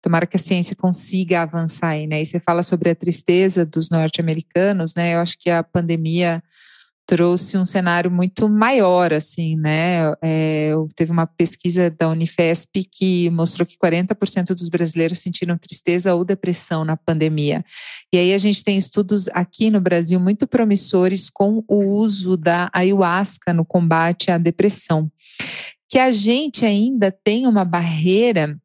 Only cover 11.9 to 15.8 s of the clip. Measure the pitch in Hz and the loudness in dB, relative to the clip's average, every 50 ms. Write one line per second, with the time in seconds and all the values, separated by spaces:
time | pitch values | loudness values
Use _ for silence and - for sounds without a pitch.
11.9 | 160 _ 165 160 160 165 165 165 - - 170 165 170 - - _ _ 196 185 _ | 0 _ -2 0 0 0 -2 -4 0 0 0 0 0 -2 -4 _ _ -6 -6 _
12.9 | - - 190 190 185 175 175 175 170 165 165 170 - - 175 - - _ - 175 | -6 -2 0 0 2 2 2 0 0 0 0 -2 0 -2 -4 -6 -2 _ 0 0
13.9 | 165 170 180 185 214 _ 202 190 - 196 175 - 185 180 175 170 165 175 175 160 | 0 0 -2 -2 -2 _ -4 -4 -2 -4 -2 -2 -4 -4 -4 -4 -2 -2 -2 -2
14.9 | 160 170 165 165 180 175 - 185 170 - 180 175 175 165 - - - - | 0 0 0 0 -2 -4 -6 -6 -6 -4 -2 -2 -4 -4 -4 -8 -10 -4